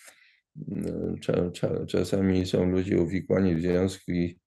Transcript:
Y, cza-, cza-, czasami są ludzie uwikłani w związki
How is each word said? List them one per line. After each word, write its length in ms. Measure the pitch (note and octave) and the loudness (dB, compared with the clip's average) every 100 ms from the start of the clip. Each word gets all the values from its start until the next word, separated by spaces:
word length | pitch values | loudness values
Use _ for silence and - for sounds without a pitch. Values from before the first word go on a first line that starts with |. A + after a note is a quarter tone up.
| - - _ _ _ - | -20 -20 _ _ _ -16
Y, 600 | - - E2+ E2+ F2 F2 | -10 -6 -6 -6 -6 -6
cza-, 300 | - F2 F2 | -2 0 -2
cza-, 340 | F2 G2+ F#2 E2+ | -2 -4 -4 -2
czasami 600 | F#2 F#2 G2 F#2+ F#2 F#2 | -2 0 2 2 2 2
są 260 | F#2+ F2+ | 2 2
ludzie 300 | F#2 F#2 G2 | 2 2 2
uwikłani 540 | E2 F#2 - F#2+ F#2+ E2 | 2 -2 0 2 4 2
w 60 | |
związki 800 | F2+ F2 F#2+ F#2+ - F2+ E2+ - | 2 2 0 -2 -4 -2 -2 -4